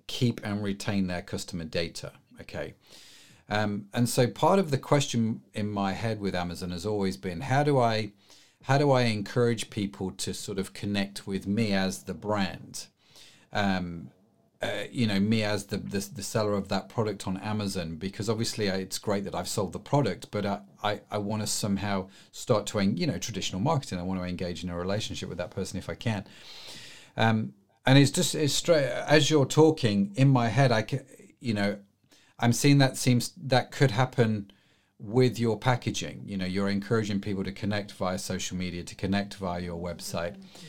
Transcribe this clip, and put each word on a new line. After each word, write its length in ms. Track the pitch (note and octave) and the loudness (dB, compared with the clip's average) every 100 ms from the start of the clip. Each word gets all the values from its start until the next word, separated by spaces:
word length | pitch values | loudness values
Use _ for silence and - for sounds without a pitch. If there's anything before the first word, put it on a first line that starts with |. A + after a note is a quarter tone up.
| - | -10
keep 360 | - B2 A2+ | 0 0 0
and 180 | G#2+ G#2 | -2 -2
retain 440 | G2+ G2 - G2+ F#2 | -2 -4 -2 0 0
their 160 | F2 | -2
customer 420 | - G2 - F2 | -6 -8 -6 -8
data, 480 | E2 F2 E2+ - - - _ - | -6 -4 -4 -6 -14 -14 _ -20
okay? 320 | - - D2+ - _ - - - - - - | -12 -10 -10 -12 _ -20 -20 -20 -20 -18 -4
Um, 380 | G#2 G#2+ G2+ - | -2 0 -2 -4
and 120 | A#2+ A#2+ | 0 2
so 200 | - B2 | 4 2
part 320 | - E3 G3 | 4 4 4
of 120 | F#3+ | 2
the 80 | C3+ | -2
question 640 | - D3 C#3 A#2+ A2 A#2 - | 2 2 2 0 0 -2 -8
in 160 | - G#2 | -6 -4
my 220 | G2+ G2 | -2 -2
head 280 | F#2 A2+ G#2+ | -2 -4 -2
with 140 | G2 | -2
Amazon 380 | F2+ F2+ E2 F2+ | -2 -4 -6 -8
has 120 | F2 | -6
always 320 | G2+ G#2 G2 F#2+ | -4 0 0 -2
been, 240 | F#2+ E2+ | -6 -6
how 220 | C#2 C3+ | 0 2
do 160 | D3 C#3 | 4 4
I, 340 | A#2 A2 G#2 - _ - _ _ | 4 2 -2 -8 _ -20 _ _
how 120 | - C#3 | 0 2
do 140 | D3 | 4
I 120 | C3 | 4
encourage 680 | A#2+ G#2+ G2 - A#2+ A#2 - | 4 0 -2 0 2 0 -4
people 400 | - G2+ - F#2+ | -4 -4 -4 -6
to 240 | F#2 - | -6 -8
sort 240 | F#2 - G2 | -8 -6 -6
of 160 | F#2+ | -6
connect 520 | - G#2 G2+ G2 - - | -6 -4 -2 -2 -6 -6
with 200 | F#2+ G2 | -4 -2
me 260 | G2+ A2 | 0 2
as 300 | G2 F#2+ F#2+ | 2 0 -2
the 120 | - | -8
brand? 720 | E2 G#2 G#2 F#2 E2 - - - _ _ - - - _ | -8 -2 0 0 -4 -12 -14 -14 _ _ -20 -20 -20 _
Um, 560 | G#2 G2+ F#2 F2 E2+ - _ _ _ _ - | 0 2 0 -2 -8 -12 _ _ _ _ -8
uh, 220 | G#2 G#2 - | -6 -4 -6
you 160 | - A2+ | -2 0
know, 140 | G2 | 2
me 220 | G2+ A2+ | 2 2
as 240 | G#2 G#2 G2+ | 0 -2 -4
the, 100 | G2+ | -6
the, 320 | F#2+ G2 - | -4 -6 -6
the 80 | - | -8
seller 320 | F#2+ A#2 G#2 | -4 0 0
of 140 | G2+ G2 | 0 0
that 200 | G2 - | -4 -4
product 380 | - G#2+ G2 - | -4 -2 -4 -6
on 80 | F#2 | -6
Amazon, 600 | G#2 G#2+ G2+ F#2+ E2 D#2+ | -4 -4 -2 -4 -6 -6
because 340 | F#2+ - G#2 | -8 -6 -4
obviously 400 | A2 A2+ - G2+ | -2 -2 -2 -2
I, 60 | F#2+ | -2
it's 200 | F#2+ - | -4 -6
great 280 | - G2+ | -2 -2
that 100 | G3 | -2
I've 140 | E2+ F2 | -6 -6
sold 260 | - F#2 | -4 -4
the 40 | F2 | -6
product, 520 | - C#3+ A#2 F2 - | -2 0 0 -2 -6
but 160 | G#2+ G2+ | -4 -2
I, 140 | G2+ - - | -4 -8 -6
I, 180 | G#2 G#2 - | -4 -4 -4
I 80 | G#2+ | -4
wanna 280 | G#2 G#2+ G#2 | -2 -4 -2
somehow 640 | - G#2+ G2 G#2 G2 F#2+ - - | -2 0 0 0 -2 -4 -12 -20
start 320 | - - A2 G2+ | -6 0 0 0
to, 100 | A2 | 0
en-, 180 | G2 B2 | 2 2
you 100 | E3+ | 0
know, 120 | G2+ | -2
traditional 420 | - G2+ - F#2 | -6 -6 -4 -2
marketing, 380 | A#2+ D#3+ - F#2 | 0 0 -2 -6
I 40 | |
wanna 180 | F2+ F#2+ | -4 -4
engage 420 | F2+ F2+ F2+ E2 | -4 -4 -6 -6
in 60 | F2+ | -6
a 80 | F2 | -4
relationship 500 | F2+ G#2 - F#2+ F#2 | -2 -2 -4 -8 -8
with 80 | F2 | -6
that 140 | F2 | -6
person 260 | - F#2 F#2 | -6 -6 -6
if 120 | - | -8
I 40 | |
can. 300 | E2+ A#2+ G#2 - - - - - - - - - - | -6 -4 -4 -6 -16 -20 -18 -16 -16 -18 -20 -10 0
Um, 340 | A2+ A2 A2 - _ _ | 2 2 -2 -10 _ _
and 140 | - C3+ | 6 8
it's 120 | C#3 | 8
just, 240 | F3+ F3+ | 4 -2
it's 200 | D#3 D3 | 0 0
straight, 320 | - - D#3+ C3 | 0 2 2 2
as 420 | B2+ - D3+ C#3 | -2 4 6 6
you're 160 | D#3 | 4
talking 680 | C3 - D#3 D#3 A2+ G2+ G2 - | 4 6 6 6 2 2 2 4
in 120 | C3+ | 6
my 200 | C3 A#2 | 6 4
head, 240 | A2+ C3+ | 4 6
I 80 | A2 | 4
ca-, 240 | G#2+ C3 - - - _ | 0 -4 -8 -20 -20 _
you 120 | B2 | -4
know, 260 | G#2 G2+ G2+ - _ _ _ _ - | 0 0 -2 -10 _ _ _ _ 0
I'm 160 | A#2+ | 2
seeing 240 | A#2 C#3+ C#3+ | 6 8 8
that 180 | C3 - | 6 4
seems, 360 | - A#2+ - - | 2 4 2 -6
that 340 | C3+ B2+ - | 2 2 2
could 200 | - C#3 | 2 2
happen 600 | G#2+ B2+ - A2+ G#2+ G2+ _ _ _ _ - | 4 2 4 2 2 -6 _ _ _ _ -16
with 400 | G#2+ A#2 B2+ G#2+ | -2 4 4 4
your 200 | A#2 G#2 | 0 0
packaging. 640 | B2+ B2 - - D2+ - | 2 0 0 -4 -6 -8
You 140 | - G2 | -8 -4
know, 80 | F#2 | -2
you're 240 | F#2 G2 | 0 0
encouraging 500 | G2+ G2 A2+ G#2+ G2+ | -2 0 0 0 -2
people 240 | G#2 G2 | -4 -4
to 80 | F#2+ | -6
connect 400 | F#2+ G2+ G#2 G2+ | -6 -4 -4 -4
via 260 | - F#2 F#2+ | -4 -4 -4
social 380 | - F#2 - F2 | -4 -6 -4 -4
media, 260 | F2+ F2 | -6 -6
to 120 | E2 | -10
connect 400 | - F#2+ G2 G2+ | -6 -2 -2 -2
via 260 | - F#2 F2 | -6 -6 -4
your 180 | F2 E2+ | -6 -6
website. 580 | F2 E2 - F2 E2+ - - - | -8 -8 -8 -6 -6 -8 -16 -20